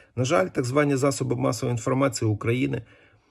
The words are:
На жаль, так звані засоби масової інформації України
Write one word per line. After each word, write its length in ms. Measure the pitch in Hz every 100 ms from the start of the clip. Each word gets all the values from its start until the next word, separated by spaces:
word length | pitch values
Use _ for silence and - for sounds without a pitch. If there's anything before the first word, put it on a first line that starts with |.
| - -
На 100 | 127
жаль, 220 | 175 185
так 180 | - 123
звані 300 | 139 143 139
засоби 400 | 139 139 127 123
масової 360 | 131 117 127
інформації 600 | 120 127 131 139 - 110
України 500 | 104 110 123 139 131 - - _ _ _